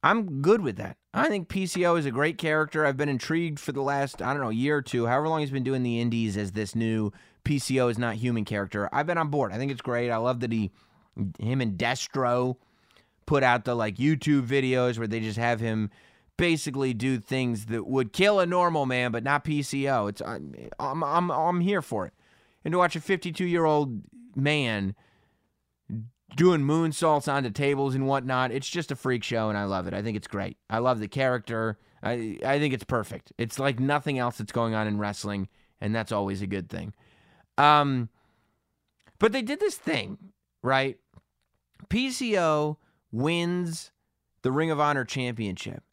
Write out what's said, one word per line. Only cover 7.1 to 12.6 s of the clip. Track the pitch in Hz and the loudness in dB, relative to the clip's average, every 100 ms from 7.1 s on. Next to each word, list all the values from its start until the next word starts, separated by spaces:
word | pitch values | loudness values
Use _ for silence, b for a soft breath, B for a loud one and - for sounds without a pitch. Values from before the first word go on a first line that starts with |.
| B B B - | B B B -2
P | 143 | -2
C | - 131 | 0 2
O | 123 | 2
is | 113 | 2
not | 120 110 | -2 -2
human | 123 117 104 | -2 0 -2
character. | 107 98 104 101 | -2 -2 -2 -2
I've | - 151 | -2 0
been | 170 | 0
on | 156 | 0
board. | 147 117 | 0 -2
I | 104 | -2
think | 139 | -4
it's | 127 | -6
great. | - 120 120 | -4 -2 0
I | 113 | 0
love | 120 123 | 0 0
that | 120 | -2
he, | 113 101 b b b b - 98 - | -2 -2 b b b b -6 -6 -4
him | 110 131 | -2 0
and | 117 92 | -2 -2
Destro | 120 131 - 135 123 123 127 127 | -2 -2 -4 -2 0 2 0 -4